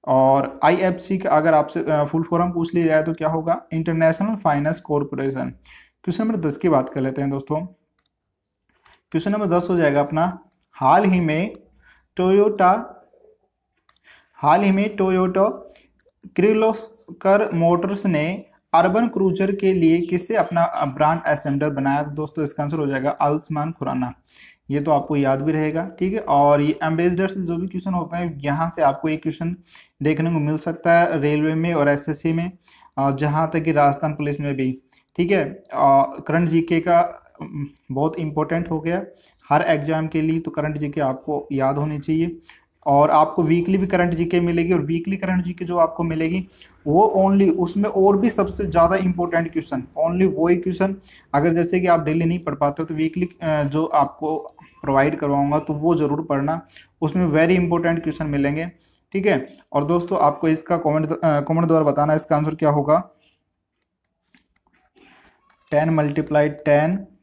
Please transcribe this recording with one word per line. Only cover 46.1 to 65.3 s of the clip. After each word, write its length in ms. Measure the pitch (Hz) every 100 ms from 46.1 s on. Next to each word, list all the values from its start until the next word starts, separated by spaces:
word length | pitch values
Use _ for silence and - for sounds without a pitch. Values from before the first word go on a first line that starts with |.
| 160 160 180 185 _ - _ 147
वो 260 | 160 214 190
only, 400 | 196 196 196 175
उसमें 320 | 170 202 208
और 280 | 196 196 202
भी 120 | 226
सबसे 340 | 208 196 -
ज़्यादा 320 | 196 165 170 190
इंपॉर्टेंट 560 | 185 170 175 170 165
क्वेश्चन, 300 | 160 147 131 123 -
only 340 | 165 175 190 131
वही 200 | 165 175
क्वेश्चन, 380 | 185 175 196 190 _ - _
अगर 180 | 143 175
जैसे 280 | 165 175 180
कि 60 | 180
आप 140 | 165
डेली 240 | 151 156
नहीं 140 | 165 175
पढ़ 160 | 151
पाते 280 | 139 143 -
हो 40 | 160
तो 80 |
वीकली, 340 | 156 160 180 180 -
अ, 200 | 165 151
जो 220 | 143 151
आपको 540 | 160 151 139 - 151 156 - _ - _
प्रोवाइड 360 | - 135 143 151
करवाऊँगा 400 | 147 143 143 147
तो 140 | 147
वो 220 | 147 160
ज़रूर 280 | 165 147 147
पढ़ना, 440 | 160 139 143 165 - - _ _
उसमें 260 | 156 180 175
वेरी 280 | 147 165
इंपॉर्टेंट 480 | 185 180 170 170 165
क्वेश्चन 240 | 160 151 156
मिलेंगे, 400 | 143 139 147 175 _ _ _ _
ठीक 140 | 196 202
है। 300 | 139 131 - _
और 120 | 143
दोस्तों, 340 | 147 175 175 190
आपको 300 | 147 147 160
इसका 280 | 156 - 170
कमेंट, 300 | 156 151 156
अ, 340 | 170 165 147
कमेंट 260 | 143 160 165
द्वारा 180 | 160
बताना 300 | 151 143 147
इसका 220 | 156 - 147
आंसर 180 | 151
क्या 160 | 160 156
होगा। 400 | 147 143 160 - _ _ _ _ _ _ _ _ _ _ _ _ _ _ _ _ _ _ _ _ _ _